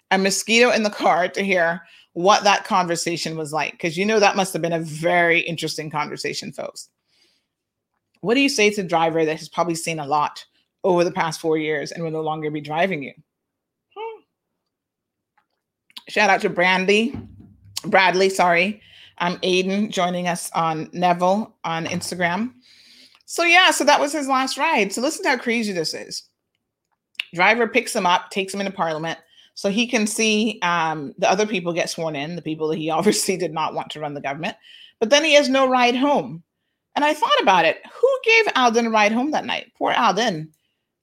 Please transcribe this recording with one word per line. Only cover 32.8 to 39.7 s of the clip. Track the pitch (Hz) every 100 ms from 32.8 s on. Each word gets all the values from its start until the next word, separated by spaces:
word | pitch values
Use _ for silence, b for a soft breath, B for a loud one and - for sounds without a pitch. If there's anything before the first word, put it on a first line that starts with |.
| 156
<laughs> | 156
obviously | 196 208 - 185
did | 175
not | 160 156
want | 151 -
to | 151
run | 151
the | 143
government. | 135 139 - - B B B -
But | 220
then | 285
he | 311
has | 294 262
no | 262 262
ride | 254 247
home. | 247 285 262 135 160 - _ _ _ _ -
And |
I | 294
thought | 302 494 554
about | 294 185 160
it. | - -
Who | - 523 523
gave | 480 453 427 262
Alden | 247 233 233
a |
ride | 220 208
home | 220 285
that | 226
night? | - 85 -